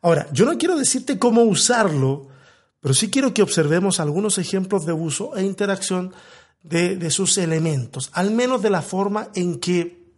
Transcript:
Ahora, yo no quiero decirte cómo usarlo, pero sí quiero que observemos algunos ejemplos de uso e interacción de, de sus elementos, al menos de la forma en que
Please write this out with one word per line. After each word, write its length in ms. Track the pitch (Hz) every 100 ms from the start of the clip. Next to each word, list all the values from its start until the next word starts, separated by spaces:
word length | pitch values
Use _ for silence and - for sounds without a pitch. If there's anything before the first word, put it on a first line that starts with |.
Ahora, 240 | 175 160 -
yo 140 | 139 233
no 100 | 339
quiero 220 | 330 339
decirte 400 | 262 262 - 226
cómo 240 | 240 233
usarlo, 840 | 233 175 - 240 208 147 131 139 139 - - _ _ _
pero 140 | -
sí 160 | 135 214
quiero 240 | 269 262
que 80 | 220
observemos 580 | 196 - 151 165 190 180
algunos 380 | 151 151 214 196
ejemplos 480 | 175 190 185 196 156
de 80 |
uso 420 | 170 165 139 233 262
e 80 |
interacción 680 | 190 185 202 190 190 185 180 - - - _ _
de, 340 | 165 165 175 190
de 140 | 165
sus 300 | 147 190 -
elementos, 720 | 170 160 160 143 120 - -
al 160 | - 196
menos 320 | 220 247 262
de 80 | 214
la 140 | 190
forma 460 | 143 190 202 208 208
en 260 | - 180 151
que 540 | - 180 170 - _